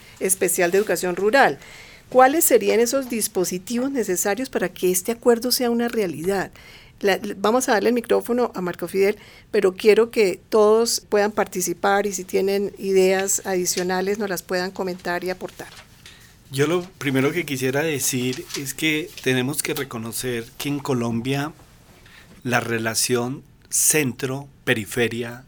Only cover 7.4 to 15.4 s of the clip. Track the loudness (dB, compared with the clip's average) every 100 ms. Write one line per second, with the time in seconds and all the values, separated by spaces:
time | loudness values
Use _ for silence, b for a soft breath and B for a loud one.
7.4 | 2 2 2 2 2 0 2 0 2 -2
8.4 | -2 -2 -6 -6 -4 0 0 0 B B
9.4 | B 2 2 2 4 4 4 2 0 0
10.4 | 0 4 6 4 2 -2 0 0 2 0
11.4 | -4 -4 -4 0 2 2 0 -6 -4 -2
12.4 | 0 0 -2 -6 0 4 4 2 0 -4
13.4 | -2 -2 -2 -2 -2 -2 -2 -2 -4 -6
14.4 | -4 -4 -4 -6 -8 -6 -6 -4 -4 -8